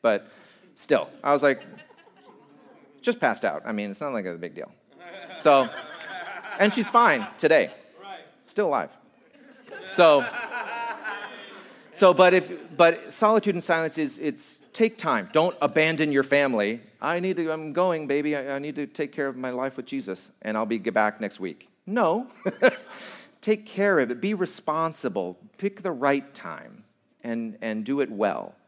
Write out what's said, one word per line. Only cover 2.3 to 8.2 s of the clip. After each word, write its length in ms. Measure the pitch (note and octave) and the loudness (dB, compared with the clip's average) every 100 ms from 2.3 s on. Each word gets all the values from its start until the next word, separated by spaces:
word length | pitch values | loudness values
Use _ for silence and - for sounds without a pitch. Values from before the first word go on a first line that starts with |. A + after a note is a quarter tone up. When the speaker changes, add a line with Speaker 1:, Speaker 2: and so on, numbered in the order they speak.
| - _ - - - - _ | -20 _ -20 -20 -20 -20 _
Speaker 1:
"Just 200 | - A#3 | -4 0
passed 240 | C3+ G#2 G#2 | 0 0 -4
out. 160 | D2+ A2+ | -4 -8
I 60 | |
mean, 180 | G#2+ G#2 | -8 -8
it's 120 | G2 | -8
not 100 | D3 | -8
like 140 | A#2+ F#2 | -6 -8
a 80 | |
big 200 | E2+ E2+ | -10 -12
deal." 160 | D#2+ - _ _ _ - - - E3+ | -12 -16 _ _ _ -20 -20 -18 0
So, 300 | D#3 C#3 B2 - - - - - - - - - | 4 6 4 -4 -14 -14 -12 -12 -12 -12 -12 2
and 140 | G3+ | 2
she's 160 | G3+ G3 | 2 2
fine 360 | D#4 A#3 C3+ G#2+ - | 6 6 4 -2 -2
today. 340 | D#3 D#3 G2+ - - - | 4 4 4 -6 -20 -20
Speaker 2:
Right. 180 | - F3 | -18 -18